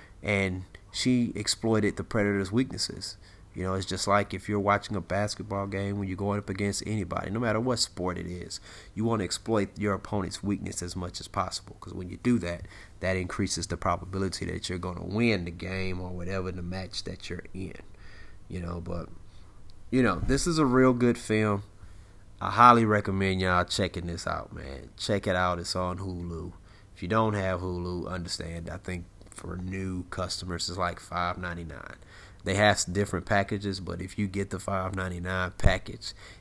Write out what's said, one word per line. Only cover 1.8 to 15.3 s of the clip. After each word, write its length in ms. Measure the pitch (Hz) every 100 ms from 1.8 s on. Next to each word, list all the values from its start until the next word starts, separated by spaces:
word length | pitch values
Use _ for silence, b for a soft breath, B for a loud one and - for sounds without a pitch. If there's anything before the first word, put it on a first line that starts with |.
| 101 -
the 80 |
Predator's 460 | - 113 101 101 95
weaknesses. 680 | 110 131 - - - - - B B -
You 100 | -
know, 100 | 92
it's 120 | 95 95
just 220 | 95 101
like 240 | 101 101
if 160 | 95 -
you're 100 | 104
watching 380 | 98 101 - 101
a 40 |
basketball 640 | 87 95 104 - 104 98 98
game, 320 | 98 98 101
when 100 | 95
you're 80 | 92
going 220 | 98 101
up 100 | 98
against 340 | 95 101 95 -
anybody, 440 | 110 87 87 -
no 80 | 107
matter 220 | 117 107
what 180 | 127 117
sport 400 | - - 90 87
it 80 | 85
is, 340 | 90 - - B B B
you 100 | 101
wanna 200 | 113 110
exploit 440 | 90 - - 110 98 -
your 180 | 104
opponent's 480 | 95 - 104 92 -
weakness 400 | 101 95 90 -
as 140 | 87 92
much 240 | 90 -
as 80 | -
possible, 480 | 101 92 - - -
'cause 120 | 95
when 160 | 92 90
you 80 | 92
do 220 | 123 117
that, 240 | 87 85 - B B -
that 160 | 92 92
increases 500 | 90 - 95 - -
the 100 | 85
probability 680 | 92 87 92 95 98 - 85
that 220 | 85 -
you're 100 | 92
gonna 260 | 90 85
win 400 | 87 104 117